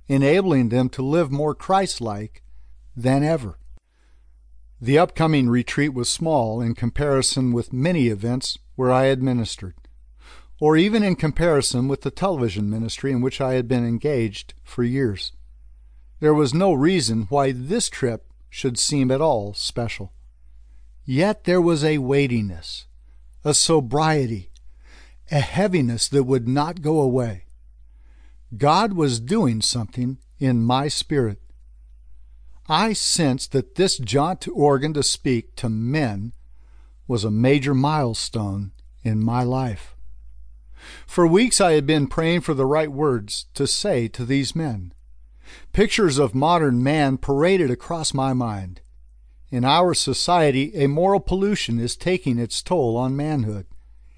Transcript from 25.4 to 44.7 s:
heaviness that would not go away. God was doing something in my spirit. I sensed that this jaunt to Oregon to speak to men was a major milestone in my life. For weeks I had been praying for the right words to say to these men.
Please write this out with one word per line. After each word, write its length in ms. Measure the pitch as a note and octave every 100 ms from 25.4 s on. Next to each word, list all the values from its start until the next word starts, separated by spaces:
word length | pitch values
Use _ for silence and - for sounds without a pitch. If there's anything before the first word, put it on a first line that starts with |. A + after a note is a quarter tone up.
heaviness 640 | - - G3+ F3+ A#2+ A2+ -
that 160 | C#3+
would 220 | B2+ C3 A#2
not 360 | C#3 D3+ F3
go 180 | D3 D#3+
away. 460 | C3+ B2 A#2+ F#2 - - - - - - - - - - - G#2+
God 340 | C#3+ E3+ A3+
was 280 | F#3 C#3+ A#2
doing 420 | A#2+ A3 D3 A2
something 560 | - B2 A2+ - B2 C3+ - -
in 240 | C3 A#2+
my 240 | A2+ B2+ D3
spirit. 540 | - - D3 A2+ G2+ - - - - - - - - - - - - -
I 240 | D#3+ A3
sensed 600 | G3+ - - D3 E3 -
that 240 | C3+ - -
this 200 | F#3 -
jaunt 460 | A#2+ C3+ D#3 F#3
to 120 | -
Oregon 380 | - D3 C#3 D3+
to 100 | D3
speak 540 | C3 - C#3 A#2+ - -
to 140 | A#2
men 640 | A2 A#2 D3+ C3 G2 A2+ - - - - - - - -
was 160 | A#2
a 60 | G#2+
major 440 | G#2+ B2+ C#3+ C3
milestone 1000 | C3+ C#3+ D#3 B2+ A2 - A2+ G#2 G2 G2 - - -
in 220 | A2+ G#2+
my 180 | A2+ B2
life. 540 | B2 B2+ B2+ G2 - - - - - - - - - - - - -
For 200 | - E3+
weeks 320 | F3+ B3 -
I 140 | F#3
had 140 | D3+ C#3
been 200 | D#3 C3+
praying 360 | - E3 F3
for 100 | -
the 140 | C3+ C3+
right 260 | D3+ D#3
words 540 | C3+ D3+ B2 G#2 - -
to 120 | - C3+
say 420 | - G#3 C#3 A2+
to 180 | - A#2+
these 280 | C#3 C3
men. 380 | E3 D#3+